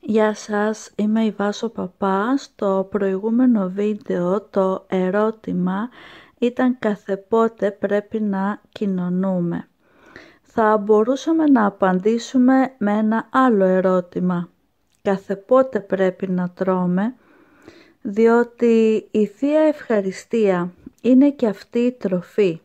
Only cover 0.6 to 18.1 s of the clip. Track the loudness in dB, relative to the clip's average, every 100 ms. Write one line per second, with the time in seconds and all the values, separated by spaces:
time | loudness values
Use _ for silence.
0.6 | -2 -4 -12 -4 -2 0 -2 -2 -6 -4
1.6 | -8 -8 -10 _ -2 -2 0 -2 -4 _
2.6 | -2 -2 -2 -4 -2 -2 -2 0 2 2
3.6 | -2 -2 -4 -4 -6 -4 0 -2 -2 -2
4.6 | -2 -2 -4 -2 -2 0 -2 -4 -8 -4
5.6 | -4 -4 -8 -12 -20 -20 -20 _ -4 0
6.6 | -2 -2 -4 -4 -6 -8 -2 0 0 -2
7.6 | -6 -4 -4 -4 -4 -6 -4 -2 -4 -6
8.6 | _ -8 -4 -4 -2 -2 -2 -2 -4 -6
9.6 | -10 _ _ _ -20 -20 -20 _ _ 0
10.6 | 2 2 4 2 2 -2 0 2 4 4
11.6 | 2 0 0 2 0 -2 -2 2 4 4
12.6 | 0 -2 -2 0 0 -2 -2 0 2 4
13.6 | 4 2 2 0 -2 -4 -2 -2 -6 _
14.6 | _ _ _ _ -4 -4 -4 -10 2 2
15.6 | 2 -4 -4 0 0 -2 -4 -4 -4 -4
16.6 | -2 0 0 0 -2 -6 _ _ _ _
17.6 | -20 -20 _ _ -8